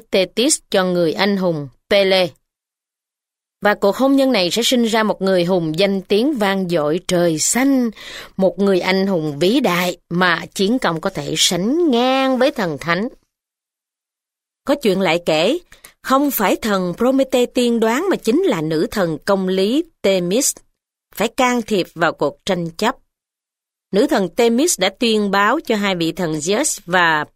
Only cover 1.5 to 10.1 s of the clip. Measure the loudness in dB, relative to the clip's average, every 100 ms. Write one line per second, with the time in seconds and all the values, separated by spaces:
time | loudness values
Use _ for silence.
1.5 | -4 -8 -14 -2 0 2 2 0 -6 _
2.5 | _ _ _ _ _ _ _ _ _ _
3.5 | _ -2 2 0 2 2 4 4 2 0
4.5 | 0 0 2 2 2 0 0 0 2 2
5.5 | 0 0 0 0 0 0 0 2 0 0
6.5 | 0 -2 0 0 -2 -2 0 0 0 -2
7.5 | 0 2 2 0 -6 -14 -18 -12 -2 0
8.5 | 2 2 2 2 0 0 -2 -2 0 0
9.5 | 2 2 0 -2 -6 -6